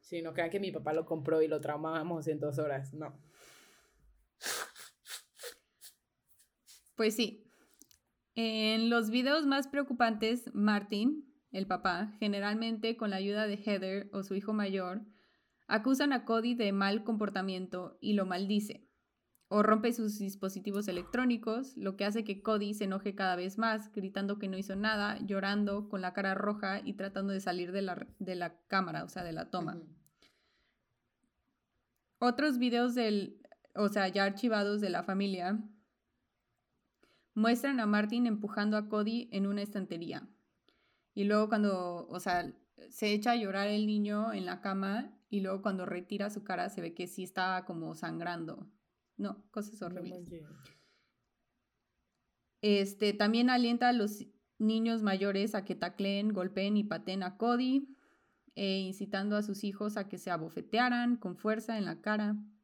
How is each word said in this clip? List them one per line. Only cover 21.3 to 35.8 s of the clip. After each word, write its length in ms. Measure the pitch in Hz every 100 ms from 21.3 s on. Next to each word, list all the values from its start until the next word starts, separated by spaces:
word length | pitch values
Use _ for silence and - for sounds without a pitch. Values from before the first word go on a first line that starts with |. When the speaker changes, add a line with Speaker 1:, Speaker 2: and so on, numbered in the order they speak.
| 233 226 226 269 -
Speaker 2:
lo 180 | 196 196
que 80 |
hace 200 | 202 220
que 180 | 214 196
Cody 320 | 220 214 208
se 120 | 208 196
enoje 300 | 190 202 196
cada 200 | 190 180
vez 220 | 185 202
más, 340 | 226 220 214
gritando 480 | 214 190 196 202 202
que 80 | 202
no 100 | 190
hizo 180 | 196 196
nada, 440 | 214 214 208 214
llorando, 680 | 196 196 196 208 202 202 208
con 140 | 196
la 120 | 185
cara 200 | 180 196
roja 480 | 196 202 208 196 196
y 100 | -
tratando 380 | 202 196 196 196
de 80 | 196
salir 320 | 196 180 175
de 120 | 190
la, 240 | 196 175 - -
de 160 | 185 180
la 220 | 170 - _
cámara, 360 | 190 180 156
o 40 | 170
sea, 140 | 196
de 100 | 175
la 160 | 160 -
toma. 240 | 180 160 170
Speaker 1:
Ujú. 120 | 156 - _ _ _ _ _ _ _ _ _ _ _ _ _ _ _ _ _ _ _ _ _ _
Speaker 2:
Otros 380 | 247 240 302 247
videos 380 | 247 233 247 247
del, 440 | 220 208 202 - - - _ -
o 120 | 202
sea, 200 | 208 190
ya 180 | 196 196
archivados 560 | 202 247 214 202 208
de 80 | 202
la 140 | 175
familia, 600 | 185 190 196 185 175 214 - -